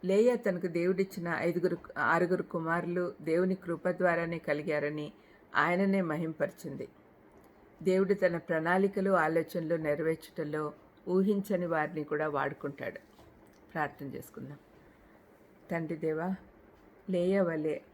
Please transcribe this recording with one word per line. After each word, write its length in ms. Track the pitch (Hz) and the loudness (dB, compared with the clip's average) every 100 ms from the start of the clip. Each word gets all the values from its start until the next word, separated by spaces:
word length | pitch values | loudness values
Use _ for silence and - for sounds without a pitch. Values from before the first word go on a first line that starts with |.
| 180 | 2
లేయా 300 | 196 233 240 | 6 6 4
తనకు 320 | 220 180 175 | 0 -2 -2
దేవుడిచ్చిన 680 | 165 175 190 196 - 170 160 | 0 0 0 -2 -4 -4 0
ఐదుగురు, 400 | 165 175 175 175 - - | 0 2 0 -2 -8 -2
ఆరుగురు 460 | 117 165 175 180 | 2 2 2 0
కుమారులు 680 | - 175 160 170 170 175 180 - | -2 -4 -2 -2 -2 -2 -4 -6
దేవుని 340 | 156 160 185 185 | -2 2 2 0
కృప 340 | 175 165 180 | -4 -4 -2
ద్వారానే 480 | 175 180 170 170 165 | 0 2 2 -2 -4
కలిగారని 760 | - 147 151 147 147 151 151 - - - - - | -2 -2 0 -2 -2 -4 -8 -12 -20 -20 -6 0
ఆయననే 460 | 151 180 196 196 | 2 2 2 2
మహింపరిచింది. 880 | 175 156 160 156 147 - 156 139 135 - - - - - - - - - | 0 -2 -4 -2 -4 -4 -12 -10 -12 -14 -20 -20 -20 -20 -20 -20 -20 -6
దేవుడు 300 | 170 185 196 | 2 2 4
తన 240 | 202 185 170 | 4 2 0
ప్రణాళికలు, 760 | - 165 160 185 196 196 190 | -2 0 4 4 4 2 2
ఆలోచనలు 640 | 185 156 165 160 175 160 165 | 4 4 2 0 -4 -2 -2
నెరవేర్చటంలో 1000 | 156 147 160 160 - - 151 151 151 - - - - | 0 0 0 -2 -6 -8 -6 -4 -6 -8 -20 -18 0
ఊహించని 560 | 185 196 202 196 190 175 | 2 4 2 0 -2 0
వారిని 380 | 160 151 156 | 0 -2 -4
కూడా 260 | 143 151 156 | -4 -2 -2
వాడుకుంటాడు. 680 | 147 139 139 143 143 123 - - - - - - - - | -2 -2 -4 -10 -8 -10 -10 -18 -20 -20 -20 -20 -20 -10
ప్రార్థన 320 | 165 147 - 139 | -6 -6 -6 -12
చేసుకుందాం. 520 | - - - 131 143 - - - - - - - - - - - | -12 -14 -14 -14 -16 -20 -20 -20 -20 -20 -20 -20 -20 -20 -20 -8
తండ్రి 260 | 170 160 165 | -6 -4 -4
దేవా, 380 | 160 156 175 190 - - - - - - - | -2 -2 -2 -4 -8 -20 -20 -20 -20 -20 -4
లేయా 340 | 185 180 196 | 0 2 4
వలె 360 | 180 160 156 147 - | 2 0 -2 -4 -6